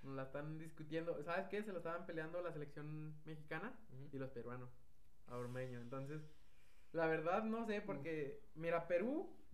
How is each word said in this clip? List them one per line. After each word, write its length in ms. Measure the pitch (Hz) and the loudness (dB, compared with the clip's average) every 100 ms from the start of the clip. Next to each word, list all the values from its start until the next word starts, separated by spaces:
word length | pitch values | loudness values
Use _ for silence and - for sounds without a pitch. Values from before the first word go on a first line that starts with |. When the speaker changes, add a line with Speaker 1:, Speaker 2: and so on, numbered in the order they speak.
Speaker 1:
Nos 120 | 135 135 | -6 -4
la 80 | |
están 340 | 135 143 147 156 | -2 -2 -2 -4
discutiendo. 640 | 160 - 135 160 165 170 | -6 -8 -2 0 2 0
¿Sabes 240 | 151 175 190 | 0 0 0
qué? 160 | 202 | -2
Se 80 | 214 | 0
lo 60 | 185 | -2
estaban 280 | 165 170 175 | 0 -2 -2
peleando 360 | 165 160 175 | -2 -2 0
la 100 | 175 | -2
selección 640 | 151 147 156 151 156 156 151 - | -2 -4 -4 -4 -4 -4 -6 -6
mexicana 480 | 156 - 160 208 - - | -8 -4 -2 -2 -6 -10
Speaker 2:
Ujú. 200 | 131 143 | -8 -6
Speaker 1:
y 80 | 135 | -4
los 120 | 131 | -2
peruanos 380 | 120 117 123 123 - - - - - - | -4 -4 -4 -6 -8 -10 -10 -10 -10 -6
a 100 | 123 | -4
Ormeño. 420 | 123 127 127 123 | -2 0 -2 -2
Entonces, 400 | 120 135 135 156 156 - - - - - - | -4 -2 -2 -4 -4 -8 -10 -10 -10 -10 -2
la 160 | 160 160 | 6 8
verdad 360 | 160 156 196 | 8 6 6
no 220 | 220 226 220 | 6 4 2
sé, 160 | 208 | 2
porque, 600 | 202 143 156 156 139 - | 2 0 0 2 0 -2
Speaker 2:
Uf. 140 | - - | -8 -2
Speaker 1:
mira, 300 | 165 165 165 | 4 4 6
Perú 420 | 175 220 302 - - - | 6 6 4 2 -4 -10